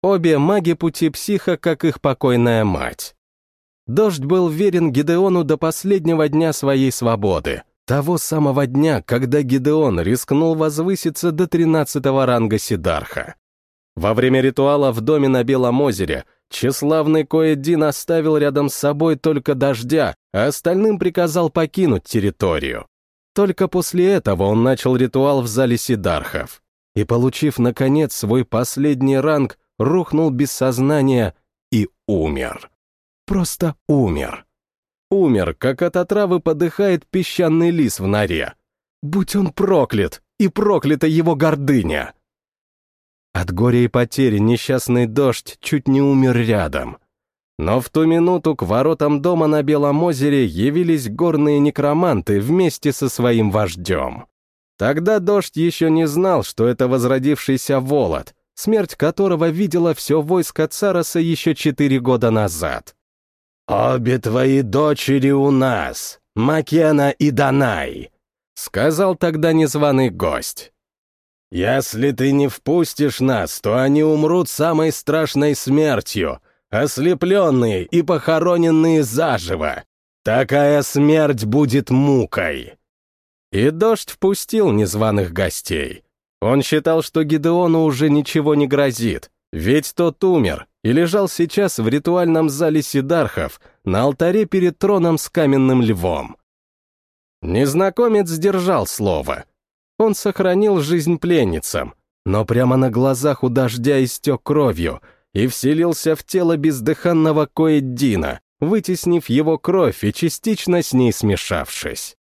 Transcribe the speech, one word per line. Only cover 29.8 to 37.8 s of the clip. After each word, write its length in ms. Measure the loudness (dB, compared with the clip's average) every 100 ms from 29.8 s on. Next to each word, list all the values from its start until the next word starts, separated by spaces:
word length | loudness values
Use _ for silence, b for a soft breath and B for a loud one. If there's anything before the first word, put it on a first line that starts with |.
| 0 0 0 0 0
без 220 | 0 -2
сознания 840 | 0 -2 0 0 2 2 2 0 -6 _ _ _
и 180 | -2 -2 _ -4
умер. 640 | -2 0 -4 -6 -10 -18 _ _ _ _ _ -6
Просто 500 | -2 -2 -2 -4 -6 0
умер. 600 | 2 2 -2 -6 -10 _ _ _ _ _ _ _
Умер, 440 | 0 2 2 0
как 280 | -2 -4 -2
от 140 | -2 -2
отравы 440 | -2 0 0 0
подыхает 680 | 0 0 -2 0 0 0 _
песчаный 640 | -4 -4 -2 2 2 2
лис 300 | 2